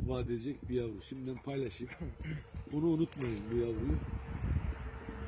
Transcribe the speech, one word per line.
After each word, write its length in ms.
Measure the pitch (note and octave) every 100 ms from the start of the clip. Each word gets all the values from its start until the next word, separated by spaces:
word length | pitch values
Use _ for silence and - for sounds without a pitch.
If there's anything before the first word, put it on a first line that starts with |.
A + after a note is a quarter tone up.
| -
vaat 180 | B2+ A#2+
edecek 440 | A#2+ B2 C3+ F#2
bir 60 | B2
yavru. 260 | A#2 G2
Şimdiden 360 | - C3 C3 B2
paylaşayım. 560 | - C#3 B2 - A#2+ - - - D#3 D3+ - - -
Bunu 160 | D3 E3
unutmayın 520 | D#3+ D#3+ - B2+ G#2 G#2+
bu 60 | A#2
yavruyu. 400 | A#2 A2 C3 D#3 - - - - - - - - - - - -